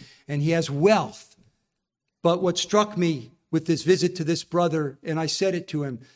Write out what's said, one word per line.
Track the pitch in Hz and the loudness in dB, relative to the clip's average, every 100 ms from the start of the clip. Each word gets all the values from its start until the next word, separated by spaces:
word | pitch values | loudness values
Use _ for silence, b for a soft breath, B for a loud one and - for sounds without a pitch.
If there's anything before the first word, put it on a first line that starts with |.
| B B B | B B B
and | 147 | -2
he | 147 | 2
has | 165 160 | 2 0
wealth. | 143 180 214 127 - - _ _ _ _ _ _ _ _ _ | 2 4 4 0 -10 -20 _ _ _ _ _ _ _ _ _
But | 170 175 | 0 2
what | 185 175 | 0 -2
struck | - 208 208 175 | 2 2 2 0
me | 175 147 113 _ _ | 0 -2 -6 _ _
with | 160 160 | -4 0
this | 160 | -2
visit | 147 180 175 175 | 2 2 2 -2
to | |
this | 156 170 | -2 -4
brother, | - 170 175 156 143 131 | -2 0 0 0 -4 -6
and | - 160 | -6 -4
I | 160 | -4
said | - 190 | 0 0
it | 180 170 | -2 -4
to | 151 | -6
him, | 139 120 b | -6 -8 b